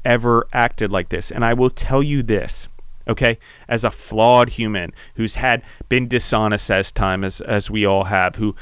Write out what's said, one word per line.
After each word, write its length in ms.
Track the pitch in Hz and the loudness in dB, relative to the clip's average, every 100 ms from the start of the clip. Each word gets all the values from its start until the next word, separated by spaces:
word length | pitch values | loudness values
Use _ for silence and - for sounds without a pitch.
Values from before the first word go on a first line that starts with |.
ever 440 | - 120 120 117 - | 0 2 4 2 2
acted 400 | 123 120 - 107 | 0 0 0 -2
like 180 | 98 87 | -2 -2
this. 200 | 87 - | -4 -6
And 160 | - 113 | -2 0
I 80 | |
will 160 | 120 127 | 2 2
tell 320 | - - 135 | 0 0 0
you 220 | 147 143 | 2 0
this, 440 | 117 104 - - - - - - - | 0 -2 -2 -8 -10 -14 -14 -10 -6
okay, 300 | 110 120 113 - - - | 0 0 0 -8 -20 -4
as 160 | 117 | -2
a 80 | 110 | -2
flawed 600 | - - 107 113 123 120 | -4 -4 4 6 6 4
human 400 | - 110 101 85 - - - | 0 -4 -2 -6 -10 -14 -6
who's 200 | 110 - | -4 -2
had 260 | 127 120 - - - | 0 0 -4 -18 -4
been 180 | 123 123 | -2 0
dishonest 640 | 123 - 110 107 104 - | -2 0 0 2 0 0
as 200 | 98 98 | -2 0
time 320 | - 98 92 | -2 -2 0
as, 180 | 95 - | -4 -6
as 280 | - 107 101 | -4 -2 -2
we 160 | 107 101 | 0 2
all 200 | 98 95 | 2 2
have, 320 | 98 90 82 | 0 0 0
who 180 | 107 - | -4 -4